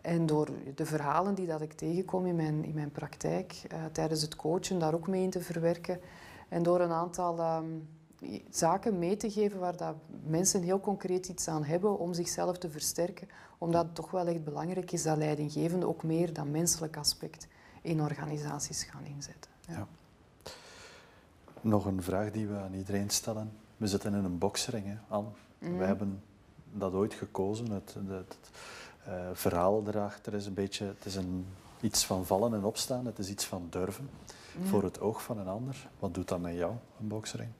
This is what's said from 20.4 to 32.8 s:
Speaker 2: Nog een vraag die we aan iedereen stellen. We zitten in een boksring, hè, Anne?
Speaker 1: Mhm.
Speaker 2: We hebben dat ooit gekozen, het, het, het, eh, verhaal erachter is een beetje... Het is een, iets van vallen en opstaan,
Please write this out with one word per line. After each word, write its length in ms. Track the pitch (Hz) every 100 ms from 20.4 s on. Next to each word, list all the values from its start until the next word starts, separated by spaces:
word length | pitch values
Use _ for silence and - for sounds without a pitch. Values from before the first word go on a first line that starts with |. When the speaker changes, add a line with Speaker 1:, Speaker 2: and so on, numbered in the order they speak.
| - - - - - - - - - - - -
Speaker 2:
Nog 240 | 110 107
een 180 | 98 95
vraag 280 | 87 95 107
die 160 | 107 107
we 100 | 104
aan 180 | 95
iedereen 360 | 95 95 98 101
stellen. 420 | - - 110 107 107 - -
We 100 | 107
zitten 280 | 98 110
in 100 | 101
een 140 | 95 87
boksring, 480 | 95 - - 113 98
hè, 100 | 107 -
Anne? 200 | 107 107 104 - -
Speaker 1:
Mhm. 180 | 175 180
Speaker 2:
We 80 |
hebben 380 | 185 - 98 98 - - - - -
dat 200 | 104 98
ooit 220 | 92 107
gekozen, 560 | - - - 98 110 120
het, 240 | 98 -
het, 140 | - 98
het, 280 | 95 92 - - - - - - -
eh, 80 | - 92 90
verhaal 500 | 90 98 87 90 107 104
erachter 480 | 104 101 - -
is 120 | 107 104
een 80 |
beetje... 300 | 98 98 -
Het 200 | 101 98
is 100 | -
een, 320 | 95 90 92 92 95 - -
iets 260 | 107 - -
van 200 | 95 90
vallen 280 | 95 117
en 100 | 110
opstaan, 420 | 92 -